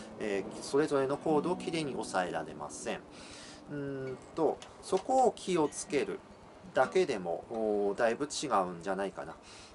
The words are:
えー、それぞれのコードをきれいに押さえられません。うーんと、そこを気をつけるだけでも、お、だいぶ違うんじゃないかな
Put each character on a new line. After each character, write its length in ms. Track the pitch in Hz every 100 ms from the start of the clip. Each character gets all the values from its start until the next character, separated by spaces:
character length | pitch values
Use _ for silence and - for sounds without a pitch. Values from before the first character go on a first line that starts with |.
| - -
え 240 | 110 98 -
ー、 140 | -
そ 160 | - 139
れ 80 | 151
ぞ 140 | 143
れ 60 | 135
の 120 | 143
コ 200 | 160 147
ー 40 |
ド 100 | 151
を 40 | 180
き 140 | 185
れ 100 | 165
い 40 |
に 100 | 147
押 100 | 107
さ 220 | 107 - 87
え 60 |
ら 100 | 82
れ 120 | -
ま 160 | 147 73
せ 240 | - 117
ん。 60 | 90 - - - - - - -
う 40 |
ー 20 | 147 139 135 135
ん 60 | 127 -
と、 220 | - 143 - - -
そ 160 | - 190
こ 280 | - 262 247
を 60 |
気 260 | - - 175
を 100 | 147
つ 200 | - -
け 180 | 143 101
る 140 | - - - - - -
だ 160 | - 127
け 160 | 190
で 140 | 185 107
も、 260 | 87 82 -
お、 440 | 113 110 104 101
だ 140 | 98 117
い 60 |
ぶ 120 | 107 104
違 200 | - 147
う 320 | 196 90 87
ん 40 |
じ 60 | 85
ゃ 80 | 185
な 80 |
い 80 | 98
か 140 | - -
な 80 | - - - -